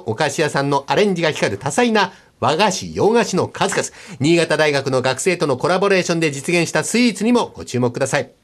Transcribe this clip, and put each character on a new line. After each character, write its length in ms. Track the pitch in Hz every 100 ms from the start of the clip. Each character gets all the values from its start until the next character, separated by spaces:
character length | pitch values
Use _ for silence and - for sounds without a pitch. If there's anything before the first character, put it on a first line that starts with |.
| -
お 80 | 110
菓 160 | 151
子 100 | -
屋 80 | 151
さ 140 | 143
ん 80 | 139
の 120 | 143 -
ア 80 | 143
レ 100 | 208
ン 80 |
ジ 80 | 170
が 80 | 160
光 200 | 135 151
る 40 | 95
多 120 | 139
彩 200 | - 247
な 200 | 220 196 - _ _
和 180 | 120 156
菓 140 | 208
子、 240 | - 87 82
洋 160 | 196
菓 100 | 233 196
子 100 | 180
の 120 | 104
数 280 | - 190 160
々。 140 | - - - 180
新 160 | 139 170
潟 220 | 160 156
大 140 | 151
学 180 | 139 131
の 140 | 131
学 160 | 131 131
生 180 | 185 175
と 80 | 151
の 120 | 143
コ 100 | 156
ラ 100 | 180
ボ 120 | 196
レ 100 | 190
ー 20 |
シ 80 | 175
ョ 40 | 165
ン 40 |
で 120 | 160
実 240 | 139 135 170
現 120 | 160
し 40 |
た 120 | 160
ス 140 | 156 226
イ 120 | 247
ー 60 | -
ツ 80 |
に 100 | 226
も 180 | 247 240 -
ご 100 | 85
注 140 | 123
目 120 | 123
く 80 | 123
だ 80 | 135
さ 120 | 147
い。 120 | - _